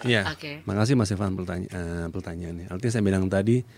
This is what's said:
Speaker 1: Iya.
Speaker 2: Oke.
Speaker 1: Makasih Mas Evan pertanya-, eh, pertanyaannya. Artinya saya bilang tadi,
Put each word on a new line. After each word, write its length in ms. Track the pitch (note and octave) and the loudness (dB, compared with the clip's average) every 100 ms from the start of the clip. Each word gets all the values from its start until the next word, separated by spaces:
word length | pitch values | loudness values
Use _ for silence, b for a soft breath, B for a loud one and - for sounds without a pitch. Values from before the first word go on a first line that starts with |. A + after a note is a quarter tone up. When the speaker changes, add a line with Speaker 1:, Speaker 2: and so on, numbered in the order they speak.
Speaker 1:
Iya. 180 | B2 A2+ G2 | 2 2 2
Speaker 2:
Oke. 320 | D3+ D3+ D3 | -4 -12 -10
Speaker 1:
Makasih 320 | - G2 A2 | -2 2 4
Mas 160 | C3 G2+ | 4 4
Evan 240 | F#2+ G2 | 0 -2
pertanya-, 380 | F#2 F2+ F2+ - | -2 -4 -6 -6
eh, 360 | F#2 E2+ E2+ E2+ | -6 -6 -4 -6
pertanyaannya. 580 | F#2 - E2+ E2+ E2+ F2+ | -6 -8 -8 -8 -8 -8
Artinya 220 | F#2 A#2+ | -4 -2
saya 100 | A2+ | 2
bilang 220 | G2+ F#2+ F#2+ | 2 4 4
tadi, 300 | F#2+ G#2+ B2 - | 2 4 2 0